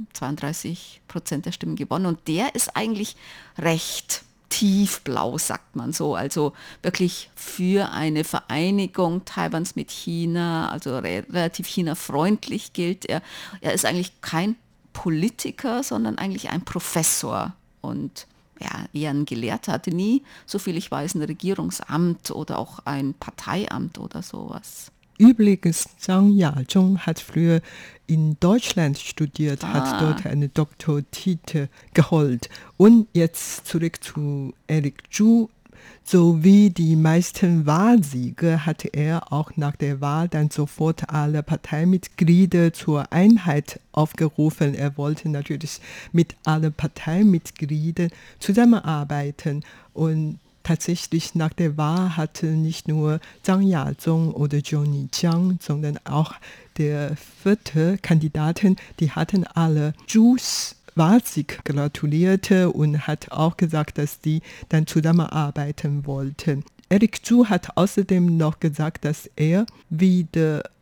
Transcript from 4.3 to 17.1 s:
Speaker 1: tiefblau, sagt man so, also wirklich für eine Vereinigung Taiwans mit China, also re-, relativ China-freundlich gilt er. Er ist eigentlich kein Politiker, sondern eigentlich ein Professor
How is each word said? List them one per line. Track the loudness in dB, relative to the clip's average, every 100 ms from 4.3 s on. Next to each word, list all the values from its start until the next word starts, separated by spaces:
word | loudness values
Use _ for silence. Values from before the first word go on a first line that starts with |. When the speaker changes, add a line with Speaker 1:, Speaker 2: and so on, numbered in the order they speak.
| _ -10
Speaker 1:
tiefblau, | -2 2 2 0 -2 -6 -4 -4 -4
sagt | -6 -6 _
man | -10 -8
so, | -4 -4
also | -4 -4 -2 -4 -4 -16 -10
wirklich | -6 -2 -2 -4 -14
für | -18 -14 -4 0 0 -2
eine | -4 -4 -2
Vereinigung | -4 -6 -6 -4 0 0 -2 -2 -2 -2
Taiwans | -6 -6 -4 -4 -6
mit | -8 -12
China, | -12 -8 -4 -2 -2 -2 -4 -6
also | -8 -8 -8
re-, | -6 -8 -6
relativ | -4 -4 -6 -8
China-freundlich | -4 -4 -6 -6 -2 0 -2 -4 -10 -8
gilt | -6 -6 -6 -6
er. | -8 -8 -16 -18 -8
Er | -4
ist | -2 -2
eigentlich | -2 -4 -10
kein | -8 -4 -2 -4 _ _ _
Politiker, | -8 -4 -2 -2 -4 -10 -8 -6 -4
sondern | -4 -4 -4 -6
eigentlich | -8 -8 -8
ein | -8
Professor | -8 -8 -4 -2 -2